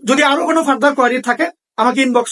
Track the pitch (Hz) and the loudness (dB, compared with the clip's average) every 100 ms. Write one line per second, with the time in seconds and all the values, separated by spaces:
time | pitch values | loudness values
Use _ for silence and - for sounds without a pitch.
0 | 240 277 294 294 339 320 294 269 285 277 | -2 0 2 0 0 -2 0 0 0 2
1 | 247 254 240 240 339 - _ - 226 247 | 0 0 -2 -2 -4 -6 _ -2 -2 0
2 | 262 240 233 | 0 0 -2